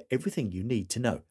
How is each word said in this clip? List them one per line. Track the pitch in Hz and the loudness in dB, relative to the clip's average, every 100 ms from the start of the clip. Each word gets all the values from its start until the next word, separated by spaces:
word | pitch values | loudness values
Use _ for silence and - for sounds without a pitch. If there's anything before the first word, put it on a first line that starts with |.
| - | 0
everything | 127 202 190 110 | 0 0 -2 -2
you | 90 | -2
need | 110 120 90 | 0 0 0
to | 139 | 0
know, | 120 85 - | 2 0 -4